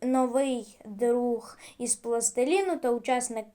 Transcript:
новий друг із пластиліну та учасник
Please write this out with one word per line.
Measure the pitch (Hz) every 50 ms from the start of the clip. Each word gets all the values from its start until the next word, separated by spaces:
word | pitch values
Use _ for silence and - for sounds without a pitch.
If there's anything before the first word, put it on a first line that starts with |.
новий | 240 254 262 262 254 240 233 269 277 269 254 233 208 - - - -
друг | 214 202 202 240 240 240 247 247 240 233 226 - - - - - - -
із | - 240 214 -
пластиліну | - - 233 233 233 233 - - 247 254 285 359 392 392 381 330
та | - - 240
учасник | 240 240 233 262 247 247 247 - 226 220 214 214